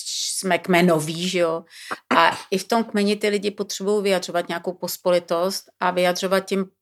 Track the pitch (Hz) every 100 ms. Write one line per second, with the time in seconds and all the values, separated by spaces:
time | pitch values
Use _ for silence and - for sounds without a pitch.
0 | - - - - 190 170 - 175 180 160
1 | 151 170 180 180 170 165 - - - -
2 | _ 165 165 - - 190 - 233 226 208
3 | 202 208 208 202 202 196 202 - 196 208
4 | 196 185 180 170 175 170 185 180 175 -
5 | 185 180 175 170 185 185 - _ 180 180
6 | 180 180 190 190 190 196 190 _